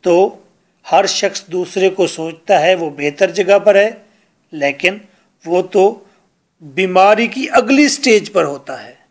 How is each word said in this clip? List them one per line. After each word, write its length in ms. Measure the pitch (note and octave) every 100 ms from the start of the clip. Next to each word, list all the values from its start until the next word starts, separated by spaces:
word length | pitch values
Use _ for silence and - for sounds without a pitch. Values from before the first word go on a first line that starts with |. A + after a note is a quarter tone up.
तो 400 | F3+ E3+ G3+ - _ _ _ _ -
हर 200 | E3 F#3+
शख्स 380 | - G3+ - -
दूसरे 400 | F3+ F3+ - F#3+
को 180 | F#3 E3
सोचता 520 | - D#3+ D#3+ - F#3+
है 160 | D#3+ F#3
वो 140 | E3
बेहतर 420 | C#3+ D3 C#3+ F#3+
जगह 280 | F3 F#3 G3
पर 180 | G#3 G3
है, 280 | G#3 A#3 _ _ _ _ _
लेकिन 480 | D#3 C#3+ C#3 F3+ G3+ - _ _ _ E3
वो 160 | F3+
तो 480 | F3+ G#3 G3 A#3 _ _ _ _ _ _
बीमारी 640 | D#3 C3+ F#3+ F3+ G3 G#3+ A#3
की 200 | C4 -
अगली 420 | - A3+ C#4 C#4+
स्टेज 400 | - C4 G#3+ E3
पर 140 | F#3+
होता 320 | D#3 C#3 - C3
है। 300 | A#2+ B2 _